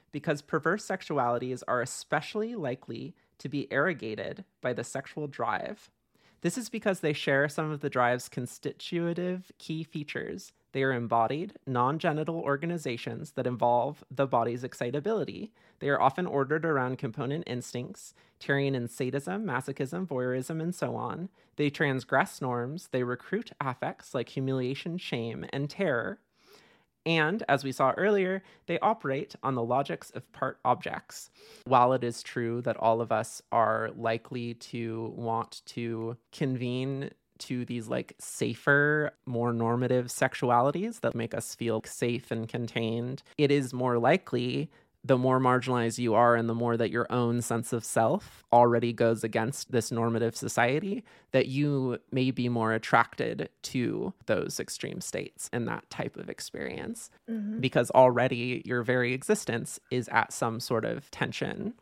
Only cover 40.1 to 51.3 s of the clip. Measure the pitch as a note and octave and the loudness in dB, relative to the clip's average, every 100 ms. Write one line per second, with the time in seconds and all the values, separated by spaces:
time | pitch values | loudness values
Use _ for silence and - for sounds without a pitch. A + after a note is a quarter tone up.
40.1 | - C3 - B2+ A#2+ C3+ F3 A3 A#3 A#2 | 0 -2 2 4 6 4 2 -4 -4 -2
41.1 | A#2 A2+ G#2+ - - A#2 A2 - - A#2+ | -2 -4 -4 -8 -4 -2 -2 -4 -4 -2
42.1 | A#2 - A2+ A2+ A#2+ A#2 A#2 A2+ A#2 B2 | -2 -4 -6 -4 -4 -4 -2 -2 -2 -4
43.1 | C3 - - C#3+ C#3+ B2+ B2+ B2+ A#2+ B2 | -8 -8 2 4 4 2 0 2 4 6
44.1 | F#3 - B2 B2 C#3 D#3 - _ _ B2+ | 4 2 -2 0 -2 -4 -10 _ _ 2
45.1 | B2+ B2+ C3 C3 B2+ B2+ B2 A#2 A#2 A#2+ | 4 6 4 6 4 4 2 2 0 4
46.1 | G#2+ A#2+ A#2 A#2 A#2 A#2+ A#2 A2+ A#2+ - | 6 8 6 4 0 2 2 2 0 0
47.1 | B2 A#2 A#2+ - A#2 - A#2+ - A#2 A2+ | 2 2 2 0 -2 -2 -4 0 2 4
48.1 | F#3 - - _ A#2+ A#2+ A#2+ A#2+ A2 A#2 | 2 -2 -18 _ 8 8 6 2 2 4
49.1 | A2 A2+ A2+ A2 - - A#2+ - A#2 A#2 | 4 0 0 -2 -4 -2 -2 0 0 0
50.1 | A2+ A#2 - A2 - A#2+ D3 G3 A#3 - | 2 0 -2 -2 2 2 2 -2 -6 -8
51.1 | - _ | -20 _